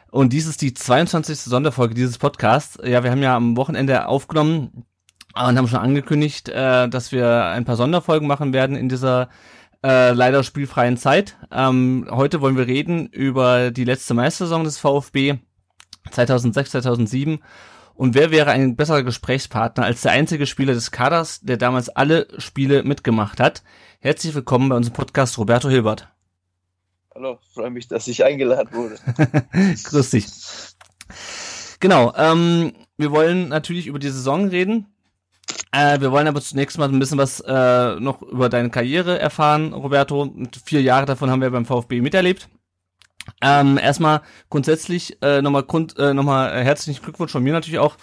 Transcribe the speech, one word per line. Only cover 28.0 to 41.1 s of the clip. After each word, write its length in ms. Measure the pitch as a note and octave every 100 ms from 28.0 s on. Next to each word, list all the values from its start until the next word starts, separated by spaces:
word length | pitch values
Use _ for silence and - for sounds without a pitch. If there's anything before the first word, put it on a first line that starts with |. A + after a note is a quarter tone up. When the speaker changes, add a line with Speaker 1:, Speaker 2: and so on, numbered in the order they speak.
| B2
Speaker 2:
ich 140 | A#2+
eingeladen 440 | C3+ C#3+ B2+ B2+ B2+
wurde. 260 | A#2 A#2+ G#2+ -
Speaker 1:
<laughs> 680 | A#2+ D3+ D3+ - E3+ F#3+ D#3
Grüß 260 | - D3 B2
dich. 160 | A#2+ - - - - - _ - _ - - - - - - - -
Genau, 320 | F#3 E3+ A#2
ähm, 600 | - D#3 E3 E3+ E3+ E3 - _ -
wir 120 | D3+
wollen 380 | D3+ D#3+ F3+ F3
natürlich 380 | D3+ D3 F3 D#3+
über 120 | C#3+
die 120 | C#3
Saison 380 | C3+ C3 D3 G3+
reden. 440 | F3+ F#3 A3+ G3+ _ _ _ _ _ - - -
Äh, 260 | C3+ D3 C#3+
wir 100 | C3+
wollen 160 | C#3 D3+
aber 140 | D3
zunächst 340 | - C#3 C3 -
mal 140 | C#3+
ein 80 | C3+
bisschen 180 | C3+ C#3+
was, 240 | C#3 -
äh, 580 | - C3 B2+ B2 B2 E2+
noch 200 | B2+ C3
über 300 | - B2 B2
deine 180 | B2 A#2+
Karriere 500 | B2+ B2 D#3 F3+ F3+
erfahren, 540 | D#3 - D3+ D3+ D#3
Roberto. 480 | C3+ C3+ C#3+ C#3 C#3+
Und 400 | C#3+ - B2 -
vier 200 | - D3+
Jahre 240 | C3 B2+
davon 240 | C#3